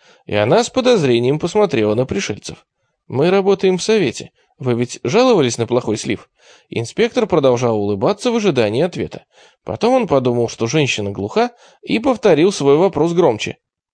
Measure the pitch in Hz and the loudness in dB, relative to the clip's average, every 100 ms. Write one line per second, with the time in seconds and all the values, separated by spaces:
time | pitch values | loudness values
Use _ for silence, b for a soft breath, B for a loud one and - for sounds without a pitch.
0 | b b b 104 107 196 233 254 247 226 | b b b 0 2 2 2 0 2 2
1 | 139 120 123 151 175 214 208 117 107 107 | 2 2 2 -2 -2 0 0 0 0 0
2 | 131 196 - 101 - - _ _ _ _ | -2 -4 -6 -8 -12 -18 _ _ _ _
3 | - 120 170 196 190 190 190 185 - 220 | -8 -2 0 2 2 0 0 0 0 0
4 | 143 - - _ _ - 127 117 120 - | 0 -4 -14 _ _ -8 -2 -2 -2 -4
5 | - 196 262 208 127 117 113 127 120 104 | -2 2 4 4 2 -2 -2 -2 -2 -4
6 | - 101 - b b b b - 117 - | -4 -8 -10 b b b b -8 -8 -2
7 | 226 254 220 165 135 120 123 107 101 101 | -2 0 0 2 2 2 0 0 -2 -2
8 | 135 202 247 226 202 131 107 113 175 - | -2 -2 -2 0 0 0 0 0 -4 -4
9 | 90 - _ b b b - 90 226 262 | -10 -10 _ b b b -10 -2 0 0
10 | 202 139 123 120 117 - 117 156 135 - | 2 0 2 0 -2 -2 -2 0 0 -2
11 | 101 101 101 214 240 b b b - 226 | -6 -6 -4 -2 -2 b b b -4 -2
12 | 262 233 208 147 185 - 139 147 190 147 | 0 2 4 4 4 2 4 4 4 2
13 | 170 170 165 107 - - _ _ _ | 0 2 2 0 -6 -10 _ _ _